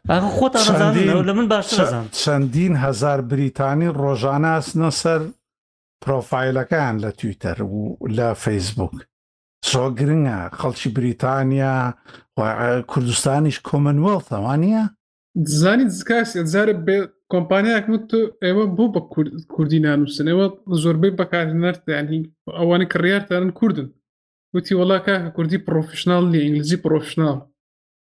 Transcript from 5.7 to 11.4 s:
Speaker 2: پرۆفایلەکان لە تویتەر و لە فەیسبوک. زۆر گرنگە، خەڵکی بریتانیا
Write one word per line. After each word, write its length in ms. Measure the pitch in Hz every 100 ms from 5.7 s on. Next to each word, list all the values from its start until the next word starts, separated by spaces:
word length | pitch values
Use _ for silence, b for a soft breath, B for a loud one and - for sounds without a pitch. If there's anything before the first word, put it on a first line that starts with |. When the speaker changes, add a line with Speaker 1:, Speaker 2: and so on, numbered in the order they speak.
| _ _ _
Speaker 2:
پرۆفایلەکان 920 | - 135 113 131 131 131 123 165 131 110
لە 100 | 107
تویتەر 480 | - 113 95 - 90
و 200 | 101 104 107 - 120
لە 200 | 110 117
فەیسبوک. 640 | 104 - 104 95 107 92 - - _ _ _ _ _
زۆر 280 | - 131 131 120
گرنگە، 440 | 143 160 139 101 87
خەڵکی 380 | - 135 - 135
بریتانیا 840 | 113 123 113 131 135